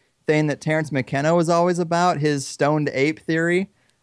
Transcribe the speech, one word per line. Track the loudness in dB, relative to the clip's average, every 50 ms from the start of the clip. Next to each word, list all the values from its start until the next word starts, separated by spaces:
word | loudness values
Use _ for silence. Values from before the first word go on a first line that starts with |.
| _ _ _ _ _
thing | 0 0 2 2 0
that | -2 -4
Terence | -4 -2 -2 -2 -2 -2
McKenna | -4 -4 -4 -2 -4 -2 0 2 2
was | 2 2 2
always | 2 2 2 0 0 -2
about, | -2 -2 0 2 2 2 0 0
his | 0 0 0 -2 -4 -8
stoned | -4 -2 0 2 2 0 0 -2
ape | 0 0 0 0 -2 -4
theory. | -4 -2 -2 0 0 0 0 0 -2 -4 _ _ _ _ _ _